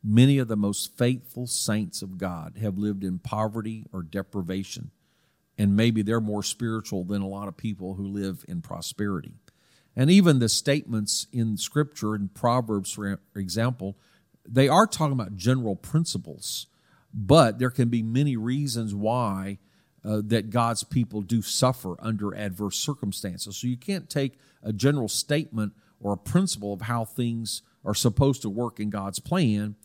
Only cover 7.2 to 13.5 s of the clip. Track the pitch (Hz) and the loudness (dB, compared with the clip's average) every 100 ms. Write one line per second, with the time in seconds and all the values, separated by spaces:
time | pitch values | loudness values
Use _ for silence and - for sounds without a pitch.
7.2 | 98 98 101 92 113 98 92 95 98 101 | -4 -6 -10 -8 -8 -6 -8 -6 -6 -4
8.2 | 98 92 - 90 82 90 - - 104 95 | -4 -6 -8 -10 -8 -10 -10 -4 -4 -4
9.2 | - - _ _ _ _ _ - 135 190 | -6 -18 _ _ _ _ _ 0 6 8
10.2 | 175 139 117 - - 147 - 110 104 - | 8 6 4 0 2 0 0 -4 -2 -4
11.2 | - 127 113 107 - 147 147 - 110 107 | -4 -2 0 -2 -2 0 -2 -2 -4 -2
12.2 | 98 - 120 123 113 104 95 - 101 98 | -4 -2 2 2 2 -2 -2 -6 -4 -6
13.2 | _ - 95 | _ -8 -4